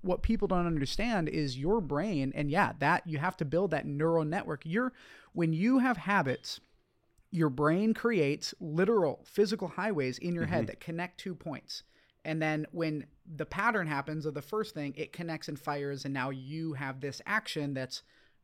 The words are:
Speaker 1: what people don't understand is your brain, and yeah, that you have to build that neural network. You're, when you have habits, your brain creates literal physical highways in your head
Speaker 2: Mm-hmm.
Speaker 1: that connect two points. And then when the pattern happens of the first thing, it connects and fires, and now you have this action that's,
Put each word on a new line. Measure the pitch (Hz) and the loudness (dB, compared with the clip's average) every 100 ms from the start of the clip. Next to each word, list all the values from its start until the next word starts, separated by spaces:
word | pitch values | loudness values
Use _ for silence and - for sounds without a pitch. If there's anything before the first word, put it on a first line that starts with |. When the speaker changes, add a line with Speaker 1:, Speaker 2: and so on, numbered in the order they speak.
Speaker 1:
what | 185 180 | 0 2
people | - 226 202 | 2 2 2
don't | 180 175 | 2 2
understand | 160 135 - 226 214 160 | 2 0 0 0 2 0
is | 160 143 127 | 0 -2 0
your | 147 226 | 0 2
brain, | 147 143 208 165 135 | 2 0 0 0 0
and | 139 147 | 0 0
yeah, | 160 - 165 | 2 2 2
that | 143 170 175 | 2 2 0
you | 151 | -2
have | 170 - | -2 -2
to | |
build | 151 165 190 | 0 2 2
that | 156 - | 0 -2
neural | 143 160 165 | 0 2 2
network. | 151 175 - 147 | 2 -2 -4 -6
You're, | 156 190 254 - - - - | -2 0 0 -4 -16 -20 -8
when | - 165 | 0 2
you | 160 214 269 | 4 4 4
have | 254 202 | 4 0
habits, | 175 202 135 123 - - _ _ _ _ _ _ _ | 2 2 2 -2 -6 -12 _ _ _ _ _ _ _
your | 175 156 | 2 2
brain | 127 151 170 220 | 4 4 4 4
creates | 220 233 214 143 151 - - | 4 2 4 2 2 -4 -8
literal | 165 156 190 226 160 - - | -4 2 4 4 4 0 -2
physical | - 202 220 175 | 2 2 2 -4
highways | - 202 180 131 123 | -4 -2 0 0 -2
in | 175 | -2
your | 170 160 | -2 0
head | 165 | 0
Speaker 2:
Mm-hmm. | 113 | 0
Speaker 1:
that | - | -4
connect | - 165 175 - | -8 -6 -6 -8
two | 196 175 | -10 -8
points. | 165 135 - - - _ _ _ | -8 -10 -10 -14 -14 _ _ _
And | 160 160 | -4 -2
then | 156 156 156 | 0 0 -2
when | 170 160 151 - - - 151 | -2 -2 -2 -6 -16 -14 -8
the | 156 | -6
pattern | 165 220 214 160 | 0 2 2 0
happens | 143 139 156 151 | -2 -2 -4 -4
of | |
the | 143 | -6
first | - 214 214 | -4 -4 -4
thing, | 160 143 131 | -4 -6 -6
it | 156 | -8
connects | - 170 156 - | -8 -6 -6 -6
and | 151 | -8
fires, | - 143 143 139 | -4 -4 -2 -4
and | 139 | -4
now | 135 127 | -2 -2
you | 135 131 160 160 | -4 -8 -6 -6
have | 139 139 135 | -4 -6 -6
this | 139 - - | -6 -8 -4
action | 208 214 160 143 | -4 -2 -4 -2
that's, | 131 127 - - _ _ _ | -2 -4 -8 -14 _ _ _